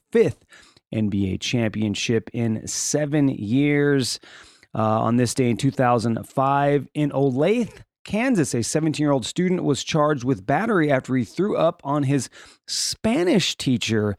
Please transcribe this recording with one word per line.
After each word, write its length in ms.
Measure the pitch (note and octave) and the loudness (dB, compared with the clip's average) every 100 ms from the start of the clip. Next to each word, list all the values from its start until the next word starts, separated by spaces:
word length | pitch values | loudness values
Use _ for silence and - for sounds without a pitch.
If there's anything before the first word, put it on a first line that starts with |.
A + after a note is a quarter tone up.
| _ | _
fifth 320 | A#3 F3+ - _ - - _ - | 2 2 0 _ -20 -20 _ -8
N 160 | A2+ G#2+ | -2 -2
B 240 | G2 G2 | 0 -2
A 40 | F#2+ | -2
championship 920 | - B2 A2 G#2 G#2+ G2 - A2+ - | -2 0 0 -2 -4 -2 0 -2 -2
in 340 | B2 A#2 A2 - | -4 -2 -2 -6
seven 640 | - - D3 D3+ D3+ C#3 | -6 -2 -2 0 0 0
years. 920 | A#2+ G#2 C3 D3 D3 C#3+ C#3 A#2+ - - - - - _ | 0 -2 0 2 2 2 2 0 -6 -12 -20 -20 -20 _
Uh, 280 | - A2 A2 | -2 0 0
on 160 | A2+ A#2+ | 2 2
this 160 | A#2+ | 0
day 160 | - B2 | 0 0
in 80 | A2+ | 2
two 120 | C3+ | -2
thousand 560 | - B2 A#2+ A#2 A2 G2+ | 0 2 2 0 -4 -4
five, 600 | - C3+ C#3 C#3+ C#3+ B2 | -2 0 2 2 0 -2
in 180 | D3+ D3 | -4 -2
Olathe, 680 | C3+ C#3 B2+ E3 A#3 A3+ - - _ - | 0 0 2 2 0 -2 -8 -20 _ -6
Kansas, 500 | G#3 C4 A3 C3+ B2 | -2 0 2 2 0
a 80 | |
seventeen-year-old 640 | A2 D#3 D#3+ C#3 D3 C#3 A2+ | -2 0 0 0 0 0 0
student 400 | - F3+ F3 D3 | -2 0 0 0
was 180 | C#3 | -2
charged 400 | - D#3+ D3 D3 | 0 0 2 0
with 220 | A#2+ A2 F#2+ | -2 -2 0
battery 440 | C#3+ A3+ G3 D3+ | 0 2 0 2
after 240 | C3 - C3 | 0 0 -2
he 80 | A2+ | -2
threw 320 | - G3+ F#3+ | -2 0 2
up 240 | D#3+ - | 0 0
on 200 | C#3 D3 | -4 -2
his 260 | C3+ C#3+ - - - - - | 2 0 -2 -14 -20 -20 -10
Spanish 880 | - - - A3 C4 F4+ A3+ - - | -6 -6 -4 -2 0 2 2 0 -4
teacher. 580 | - B2 - A2 G#2 | -2 0 0 0 0